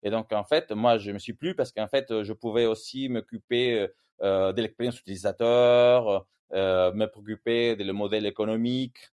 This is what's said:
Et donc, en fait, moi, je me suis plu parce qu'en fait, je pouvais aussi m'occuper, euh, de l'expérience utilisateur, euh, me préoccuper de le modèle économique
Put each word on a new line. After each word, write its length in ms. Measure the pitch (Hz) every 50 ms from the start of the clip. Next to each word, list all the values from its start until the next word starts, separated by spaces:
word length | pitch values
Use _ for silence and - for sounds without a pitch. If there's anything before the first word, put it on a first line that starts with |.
| -
Et 80 | 104
donc, 200 | 104 113 110 _
en 140 | 110 107 101
fait, 280 | - 151 156 - _ 107
moi, 260 | 107 113 123 117 110
je 120 | 98 101
me 80 | 101 101
suis 140 | - - 117
plu 220 | _ - 175 185
parce 180 | - 131 - _
qu'en 160 | 107 107 104
fait, 340 | - 139 135 - 113 110 107
je 100 | 101 110
pouvais 320 | - - 117 107 117 120
aussi 420 | 113 110 110 - - - 131 135 131
m'occuper, 800 | 123 113 104 _ - 110 _ _ 123 120 127 123 120 110 101 92 - _ _ _ _ _
euh, 320 | - 98 98 95 95 95 95
de 80 | 113
l'expérience 400 | 113 104 _ _ 117 123 123 -
utilisateur, 1300 | _ - 98 92 95 101 98 _ 117 117 120 123 123 120 120 123 123 123 123 127 117 107 98 98 95 _ _ _ _ _ -
euh, 400 | 95 95 95 92 92 92 90 92
me 140 | 107 110
préoccuper 720 | 110 - 107 104 104 110 104 _ 117 117 117 120 117 113
de 80 | 101 101
le 100 | 98 95
modèle 320 | 101 104 98 107 107 107
économique 720 | 104 104 - 107 107 110 113 117 120 123 127 131 127 _ - - _ _